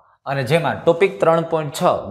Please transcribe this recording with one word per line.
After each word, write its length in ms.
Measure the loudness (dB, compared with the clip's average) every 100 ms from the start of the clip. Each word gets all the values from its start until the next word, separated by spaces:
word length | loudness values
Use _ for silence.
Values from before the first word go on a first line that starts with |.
| _ _ -8
અને 180 | -6
જેમાં 400 | 0 0 0 0
ટોપિક 360 | 0 2 0 2
ત્રણ 220 | 2 2
પોઇન્ટ 320 | 0 -4 -4
છ 100 | 0 0 0 -4